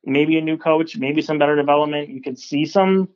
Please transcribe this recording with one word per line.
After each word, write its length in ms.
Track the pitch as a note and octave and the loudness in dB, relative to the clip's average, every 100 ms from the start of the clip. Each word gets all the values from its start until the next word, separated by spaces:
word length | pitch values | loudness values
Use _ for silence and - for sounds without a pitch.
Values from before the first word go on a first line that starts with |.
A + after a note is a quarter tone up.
maybe 340 | - C#3 D#3 D#3+ | -2 0 2 0
a 20 | |
new 160 | D#3+ D#3 | 0 -4
coach, 400 | D#3+ D#3 D#3+ - | 0 0 -2 -4
maybe 240 | C3 D#3 | -2 -2
some 180 | D3+ D3+ | -2 0
better 180 | D3 D3 | 2 2
development. 540 | C#3+ D3 D3+ D3 D3 | 2 2 2 -4 -8
You 120 | C3 | -10
could 160 | C#3+ B2+ | -10 -12
see 260 | - C#3+ | -6 -4
some 440 | D#3 G3+ F#3+ F#3+ F#3 | 0 2 4 2 0